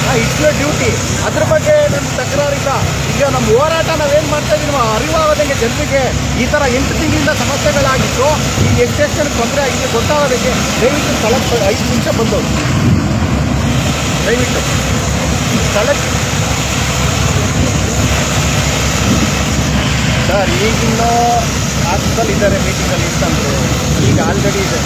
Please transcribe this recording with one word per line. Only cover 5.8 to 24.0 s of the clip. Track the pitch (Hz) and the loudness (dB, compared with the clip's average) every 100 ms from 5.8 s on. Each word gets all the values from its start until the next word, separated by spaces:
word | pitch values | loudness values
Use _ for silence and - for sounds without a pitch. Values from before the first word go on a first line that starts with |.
| 285 277 240 - - - | -2 0 0 -2 -2 -2
ಈ | 247 | 0
ಥರ | 294 277 240 | 0 0 0
ಎಂಟು | 285 - | -2 -2
ತಿಂಗಳಿಂದ | 320 302 294 285 | 0 0 0 0
ಸಮಸ್ಯೆಗಳಾಗಿತ್ತು. | 240 285 294 285 262 262 214 240 277 302 - - - | -2 0 0 0 0 0 0 0 0 0 0 0 2
ಈಗ | 247 240 | 2 2
ಎಷ್ಟೆಷ್ಟು | - 294 320 | 0 0 0
ಜನಕ್ಕೆ | 285 - | -2 -2
ತೊಂದರೆ | - 277 269 | -2 0 -2
ಆಗಿದೆ | 240 254 226 | -2 -2 -2
ಗೊತ್ತಾಗೋದಕ್ಕೆ | 226 294 285 247 254 240 - - | 0 0 0 0 0 -2 -2 0
ದಯವಿಟ್ಟು | 233 285 - - | 0 0 -2 -2
ಸ್ಥಳಕ್ಕೆ | 214 208 - 233 196 | 0 0 0 0 0
ಐದು | 208 240 | 0 0
ನಿಮಿಷ | 240 262 277 | 0 0 0
ಬಂದವರು | 220 196 143 - - - - - - - - - - - - - - - - - - | 0 0 0 -2 0 2 2 2 0 0 0 0 0 0 0 0 0 -2 -2 0 0
ದಯವಿಟ್ಟು | 247 247 - - - - - - - - - - - - | 0 0 -2 0 -2 0 -2 0 0 0 0 0 0 0
ಸ್ಥಳಕ್ಕೆ. | 202 226 294 - - - - - - - - - - - - - - - - - - - - - - - - - - - - - - - - - - - - - - - - - - - | 0 0 0 -2 -2 -2 -2 -2 -2 -2 -2 -2 0 0 0 0 0 0 0 0 0 0 0 0 0 0 0 0 0 0 0 0 0 2 2 2 0 0 0 0 0 0 0 0 0 0
ಸರ್, | 196 185 202 214 | 0 0 0 0
ಈಗಿನ್ನೂ | 240 233 226 233 240 240 240 220 - - - - | 2 0 2 2 2 2 2 0 -2 -2 0 0
ಆಫೀಸಲ್ಲಿ | 196 - 220 202 - | 0 0 0 0 2
ಇದ್ದಾರೆ, | 202 190 185 | 0 0 -2
ಮೀಟಿಂಗಲ್ಲಿ | - - 185 - | -2 -2 -2 -2
ಇರ್ತಂದ್ರು. | - 180 147 139 - - - - - | -2 0 0 0 0 0 0 0 2